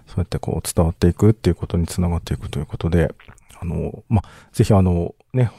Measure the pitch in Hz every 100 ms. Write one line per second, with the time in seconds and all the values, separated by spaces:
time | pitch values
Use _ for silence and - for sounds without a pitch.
0 | - - 87 - - - - - 82 -
1 | 87 - 104 - 90 82 - 90 82 -
2 | 87 85 - - - - 76 - 85 85
3 | 78 - - - - - 85 80 - -
4 | - 110 - - _ - 113 101 92 87
5 | 85 - _ 127 117